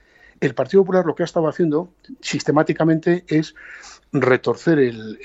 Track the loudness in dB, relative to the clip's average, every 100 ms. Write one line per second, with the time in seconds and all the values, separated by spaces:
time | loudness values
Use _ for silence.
0 | _ _ _ _ -4 -2 0 2 2 2
1 | 0 -2 -4 -2 -2 0 0 0 -4 _
2 | -20 -16 -8 -4 0 0 0 0 2 2
3 | 0 -2 0 -2 -2 -8 -20 -20 -20 -20
4 | _ 0 2 2 0 -2 0 2 2 -2
5 | -12 -14